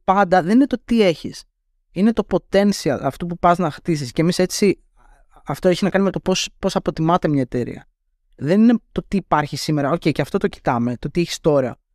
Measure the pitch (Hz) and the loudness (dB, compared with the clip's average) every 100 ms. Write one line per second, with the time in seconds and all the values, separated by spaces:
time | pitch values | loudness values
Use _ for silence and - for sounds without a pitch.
0 | - 190 196 185 160 233 277 247 - 233 | 0 2 4 2 4 2 2 -2 -2 2
1 | 196 156 - - - _ _ _ _ - | 2 2 -6 -14 -20 _ _ _ _ 0
2 | 214 226 196 180 - 190 208 190 160 120 | 0 0 -2 -4 0 2 2 0 -2 -2
3 | 139 - 175 170 175 175 170 - - 156 | -4 -6 -10 0 2 2 0 -4 -4 -4
4 | 131 - 165 175 185 - 202 - _ _ | -4 -2 0 0 -2 2 0 0 _ _
5 | _ _ _ _ - 143 185 175 196 190 | _ _ _ _ -10 -2 0 2 0 0
6 | 196 170 - 185 - - 190 190 - 160 | 0 -2 -2 -4 -4 -6 -4 -2 -4 -2
7 | 160 180 170 143 123 123 110 - - _ | 0 0 0 -2 -2 -6 -6 -10 -20 _
8 | _ _ _ - 139 196 226 233 _ - | _ _ _ -8 0 4 4 4 _ -8
9 | - 196 - 156 147 139 - 151 139 170 | -4 -4 0 -2 -2 -6 -2 -2 0 0
10 | 170 135 143 202 - - - 123 120 123 | -2 -2 -4 -2 -4 -4 -2 -2 -2 -6
11 | 151 175 170 - 165 143 123 113 _ | -6 -4 -4 -2 0 0 0 -6 _